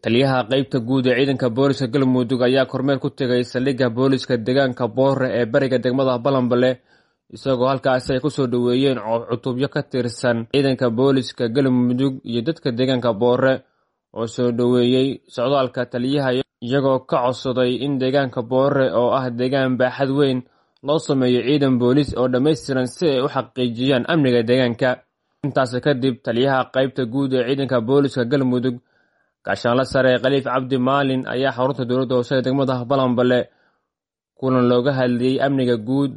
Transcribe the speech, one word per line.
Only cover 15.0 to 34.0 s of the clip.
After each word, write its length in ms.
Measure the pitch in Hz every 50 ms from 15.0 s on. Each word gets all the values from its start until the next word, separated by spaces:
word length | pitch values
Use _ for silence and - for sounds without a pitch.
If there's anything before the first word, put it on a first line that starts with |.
| 131 139 123 - _
socdaalka 580 | _ - - 120 131 143 139 131 120 - 131 123
taliyaha, 440 | - - 123 120 131 139 147 139 131 123 127 135 _ _ _
iyagoo 380 | - 120 131 143 135 135 131 127 127
ka 100 | - 170 139 123
codsaday 480 | 127 127 - - 135 123 127 127 123 127 - 131
in 80 | 143 143 127
deegaanka 420 | 131 131 131 143 139 127 - 131 113
Boore 480 | 117 131 131 135 139 143 139 131 127
oo 180 | - 110 123 120 107
ah 140 | 135 131 127
deegaan 480 | 117 117 123 131 135 139 135 131 127
baaxad 320 | 117 127 123 - 135 139 135
weyn 280 | 135 143 143 135 127 127 123 _ _ _ _ _ _ _ -
loo 160 | 135 151 160
sameeyo 400 | - - 147 135 127 123 123 123 113
ciidan 280 | 135 147 147 139 135 131 120
boolis 300 | 123 120 127 147 147 - -
oo 100 | - 123
dhammaystiran 600 | 127 127 123 135 151 160 151 - - 135 131 127
si 180 | 123 - - 185
ay 140 | 160 135 127
u 60 | 127 143
xaqiijiyaan 760 | - 135 120 - _ 131 127 120 113 113 127 135 139 123 123
amniga 340 | - 123 156 143 127 120 120 113
deegaanka. 460 | 113 123 131 127 120 117 - 139 127 127 - _ _ _ _ _ _ _ _ -
Intaasi 340 | 143 - 143 131 113 123 123
kadib, 340 | - 151 143 123 123 135 120 -
taliyaha 480 | _ - 113 117 131 139 135 131 123 - -
qaybta 300 | 131 135 135 - - 131
guud 260 | 113 113 139 139 131 131
ee 100 | 127 117
ciidanka 300 | 120 139 135 139 120 131 123
booliska 440 | 113 113 135 143 139 135 - 135 120
Galmudug, 500 | 117 143 139 135 127 123 123 120 131 123 123 _ _ _ _ _ _ _ _ _ _ _ _ _
Gaashaanle 400 | - 98 - - 120 120 127 131
Sare 340 | - - 135 127 131 127 120
Khaliif 240 | 110 135 139 139 120
Cabdi 320 | 127 123 135 131 127 135
Maalin, 440 | 127 123 127 135 143 139 135 131 131 127
ayaa 260 | 104 117 127 135 135 120
xarunta 280 | 120 127 135 139 135 127
dowladda 300 | 117 123 131 131 120 131
hoose 180 | 123 123 - 143
ee 60 | 131 120
degmada 300 | 127 131 139 135 127 131 123 120
Balanbale 540 | 113 139 139 131 127 120 113 123 123 123 123 - - _ _ _ _ _ _ _ _ _ _